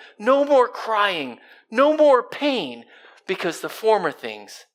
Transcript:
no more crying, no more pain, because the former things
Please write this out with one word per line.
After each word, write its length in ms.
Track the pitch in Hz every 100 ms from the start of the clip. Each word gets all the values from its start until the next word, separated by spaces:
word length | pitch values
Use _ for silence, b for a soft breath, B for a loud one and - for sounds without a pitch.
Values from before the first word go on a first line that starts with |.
| B -
no 240 | 208 277
more 240 | 285 277 247
crying, 720 | - - 214 202 175 131 113 b b _
no 240 | 226 285 311
more 260 | 302 254
pain, 600 | 233 - 285 262 147 117 117 b b b -
because 360 | 190 175 156
the 80 | 160
former 420 | - 220 214 170
things 540 | 131 117 107 104 - -